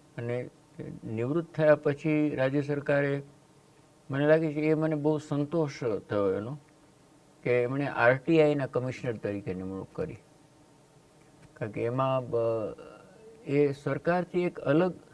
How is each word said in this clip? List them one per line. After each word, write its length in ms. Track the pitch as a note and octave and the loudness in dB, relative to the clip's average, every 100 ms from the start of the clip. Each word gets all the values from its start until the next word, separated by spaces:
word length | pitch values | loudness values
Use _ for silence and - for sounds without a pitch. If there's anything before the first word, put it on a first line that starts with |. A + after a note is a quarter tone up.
| - - | -18 -10
અને 320 | A#2+ B2 - - _ - - - A#2+ | -6 -6 -6 -14 _ -16 -14 -12 -8
નિવૃત્ત 420 | A2 B2 E3+ E3+ | -4 -2 -2 -4
થયા 220 | - D#3 D3 | 2 6 6
પછી 580 | D3+ C#3+ D#3+ D3+ D3+ | 4 0 0 2 2
રાજ્ય 280 | B2+ C3+ C#3+ | 0 0 0
સરકારે, 600 | C#3 C#3+ C#3+ C#3+ C#3+ C#3+ C#3 - _ - _ - - _ - | 0 -2 0 0 0 -2 -6 -18 _ -20 _ -20 -20 _ -6
મને 160 | C3+ D3 | 0 4
લાગે 260 | D#3+ D#3+ | 4 4
છે 80 | D3 | 0
એ 140 | D#3 | 2
મને 200 | D#3 D#3 | 2 2
બહુ 240 | D3+ D3 D3+ | 0 0 0
સંતોષ 520 | D3 C#3+ C#3+ E3+ D3 - B2 F#2+ - | -2 -2 0 0 -2 -2 -4 -4 -2
થયો 220 | G#2 G2 | 0 0
એનો, 260 | F#2+ A2+ D3 - _ - _ _ _ _ _ | 0 -4 -10 -14 _ -20 _ _ _ _ _
કે 60 | - | 0
એમણે 360 | B2 A#2+ C3+ C#3 | 0 0 -2 -4
આરટીઆઈના 800 | - A#2 C3+ - E3 D3+ C#3+ C3 | 2 4 4 4 4 4 2 -2
કમિશનર 500 | B2+ B2 - C3 G#2+ | -4 -4 -4 -6 -4
તરીકે 380 | G#2+ G2+ G2+ | -4 -6 -6
નિમણૂક 340 | F#2 F#2+ F#2+ - | -6 -6 -8 -10
કરી. 240 | - F2 - - - _ _ - - _ _ _ _ - - - | -8 -8 -10 -18 -20 _ _ -20 -20 _ _ _ _ -20 -20 -20
કારણ 180 | - A2+ | -10 -8
કે 100 | G#2+ | -4
એમાં 480 | A#2 B2+ C3+ C3 A#2+ | -2 0 0 0 -2
બ-, 440 | A#2 A2+ A2+ G2+ - - - - - - - - | 0 0 -2 -4 -10 -16 -20 -20 -20 -20 -16 -2
એ 260 | C#3+ C#3+ | 2 2
સરકારથી 680 | C#3 C#3 C#3 - F3+ F3 F3+ | 2 -4 -2 0 0 0 -2
એક 160 | F3 - | -2 -2
અલગ 360 | - D3+ F3+ - - | 2 2 2 -2 -12